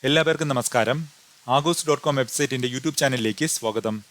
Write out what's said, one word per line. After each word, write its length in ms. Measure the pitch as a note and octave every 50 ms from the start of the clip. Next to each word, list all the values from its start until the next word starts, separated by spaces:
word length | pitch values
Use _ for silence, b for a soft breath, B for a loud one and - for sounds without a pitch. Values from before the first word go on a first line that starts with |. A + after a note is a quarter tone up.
| -
എല്ലാവർക്കും 440 | C3+ D3 D#3 D#3+ D#3 D#3+ D#3 D#3 D3
നമസ്കാരം. 560 | C#3 B2 A#2 - - B2 A2+ G#2+ C3 D3+ E3 D3 - - _ _ - _ _ B2
ആഗോസ് 380 | B2 C#3 C#3+ E3 E3+ - -
ഡോട്ട് 160 | D3+ D3 C#3 -
കോം 140 | D#3 C#3+
website-ിന്റെ 520 | C3+ B2+ A2+ - - D3 C3 C#3 C3 B2 B2+
YouTube 260 | B2 C3 C3 D#3 D3
ചാനലിലേക്ക് 520 | - D3+ C#3 C3 B2 A2 A2 G#2 - D3+
സ്വാഗതം. 580 | D#3+ - - - A2+ G#2+ A2+ G#2 A2+ G#2+ G#2+ G2+ _